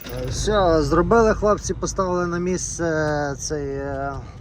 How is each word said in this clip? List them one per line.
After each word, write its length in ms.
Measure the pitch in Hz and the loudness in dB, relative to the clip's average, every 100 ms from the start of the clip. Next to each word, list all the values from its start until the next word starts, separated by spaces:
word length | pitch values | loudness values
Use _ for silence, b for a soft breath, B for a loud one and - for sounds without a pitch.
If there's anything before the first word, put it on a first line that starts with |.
| - 247 | -12 -8
Е, 40 | 127 | -6
все, 540 | - 196 214 180 160 | -4 0 4 6 4
зробили 520 | 143 160 170 233 220 | 4 4 4 6 6
хлопці, 400 | 202 208 202 - | 4 2 0 -2
поставили 520 | 180 170 - 190 180 175 | -6 -4 -2 0 0 0
на 120 | 170 | -2
місце 960 | 180 180 - - 165 156 151 147 147 131 | -2 -2 -4 -4 -2 0 0 0 -2 -6
цей, 300 | - 151 143 | -6 -6 -4
е, 440 | 139 139 135 139 135 127 B | -6 -6 -6 -6 -8 -12 B